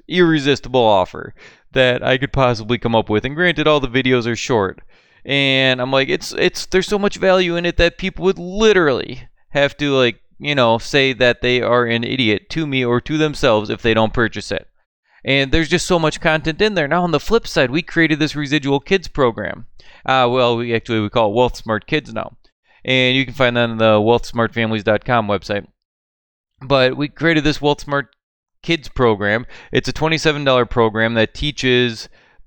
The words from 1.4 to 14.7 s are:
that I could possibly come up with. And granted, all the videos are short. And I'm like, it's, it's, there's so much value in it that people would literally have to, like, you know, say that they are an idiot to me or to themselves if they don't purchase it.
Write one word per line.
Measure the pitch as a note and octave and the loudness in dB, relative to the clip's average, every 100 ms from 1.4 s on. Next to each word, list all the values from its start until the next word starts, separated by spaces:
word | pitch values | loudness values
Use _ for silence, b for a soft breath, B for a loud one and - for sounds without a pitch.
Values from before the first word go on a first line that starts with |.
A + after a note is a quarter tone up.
| B B _ | B B _
that | C3 B2+ B2 | 0 2 0
I | B2+ C3 | 0 -2
could | C3+ | -2
possibly | C#3 B2+ A2+ G#2+ A#2+ | 0 0 0 -4 -4
come | A#2 A2+ | 0 0
up | G#2+ | 2
with. | G#2+ C3 | -2 -2
And | D3 | -2
granted, | F3+ D#3 D3+ | -2 0 2
all | D3 | 2
the | B2+ | 0
videos | B2+ B2+ B2+ A#2 | 0 2 0 0
are | A2+ | -4
short. | - A#2 F#2+ - - b b b - | -2 0 -2 -6 -20 b b b -4
And | C#3 C#3 C3+ C3 B2+ | 0 2 2 2 0
I'm | B2+ | 0
like, | C3+ C3+ | 0 0
it's, | - - - | -4 -4 -2
it's, | F3+ - - | -2 -2 -2
there's | F#3+ F3+ | -2 0
so | G3+ | -2
much | G3+ E3+ | -2 0
value | F#3+ F#3 F3 E3+ | 2 2 0 -2
in | F3 | -2
it | - | 2
that | E3+ - | 0 0
people | F#3+ - | -8 -2
would | F3+ E3+ | -2 -2
literally | F3 G3 A3 F#3+ D3+ A2+ - B2+ - _ - | -4 2 4 4 2 0 -4 -12 -18 _ -6
have | D3 C#3 - | -2 -2 -2
to, | D3 | 0
like, | C3+ A#2+ G2+ _ - | 2 2 -2 _ -10
you | C#3+ C#3+ | -4 2
know, | A#2 A2+ | 2 2
say | - C#3+ C3+ | 0 0 2
that | A#2 B2 A#2 | 2 2 2
they | B2 B2 | 0 0
are | G#2 B2 A#2 | 2 2 2
an | A#2 A2+ | -2 -2
idiot | C3 A2 G2+ - | 0 0 0 -2
to | D#3+ D3+ | -6 -4
me | C3 A#2+ | -2 0
or | A#2+ | -2
to | - D3+ | -2 -2
themselves | D#3 C#3 C#3 G#2+ G#2 | -2 0 2 2 0
if | A2 | -2
they | A#2 | 0
don't | A2 A2 | 2 0
purchase | - A2 G#2 - | 0 -2 -4 -8
it. | F#2 - | -8 -10